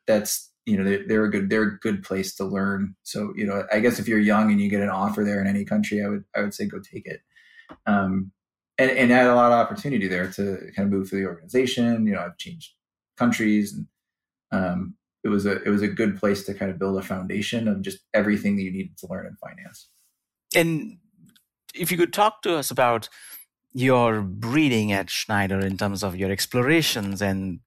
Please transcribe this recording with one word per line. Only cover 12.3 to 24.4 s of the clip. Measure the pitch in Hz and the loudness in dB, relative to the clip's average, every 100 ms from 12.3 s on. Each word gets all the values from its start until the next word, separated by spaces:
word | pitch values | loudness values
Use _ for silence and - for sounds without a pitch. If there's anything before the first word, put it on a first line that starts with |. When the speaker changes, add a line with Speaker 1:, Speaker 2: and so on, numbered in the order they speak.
| - | -12
Speaker 1:
changed | - 85 - _ _ _ _ _ | -16 -16 -20 _ _ _ _ _
countries, | 123 110 110 107 101 | 0 2 2 2 0
and, | - - _ _ _ _ _ _ | -6 -12 _ _ _ _ _ _
um, | 98 92 90 90 - _ _ | -4 -2 -2 -6 -12 _ _
it | 110 | -2
was | 101 101 | 0 0
a, | 98 | -2
it | - | 0
was | 101 | 0
a | 104 | 0
good | 98 110 98 | 0 -2 0
place | 104 98 - | 0 0 -4
to | 101 | -6
kind | 98 | -6
of | 90 | -4
build | 98 95 | -2 -2
a | |
foundation | 95 95 92 95 104 120 110 | -4 -6 -4 -4 -2 -2 -2
of | 98 | -2
just | 95 - _ | -4 -10 _
everything | 110 101 104 104 101 | 0 2 0 0 -2
that | |
you | 95 | -2
needed | 92 92 - | -6 -10 -12
to | 82 | -12
learn | 92 90 | -12 -12
in | - | -16
finance. | - - 190 - - _ _ _ _ _ _ 180 | -18 -18 -20 -20 -20 _ _ _ _ _ _ 2
Speaker 2:
And | 165 156 120 - _ _ _ _ _ _ _ - | 2 0 -6 -14 _ _ _ _ _ _ _ -8
if | 170 | -4
you | 175 | 0
could | 175 | 0
talk | - 208 - | 4 2 2
to | - 165 | -2 -2
us | 135 | -2
about | 127 123 117 - - - - _ _ _ | 2 2 2 -2 -18 -20 -20 _ _ _
your | 127 127 127 120 107 | -2 4 4 4 2
reading | 98 98 | -2 -6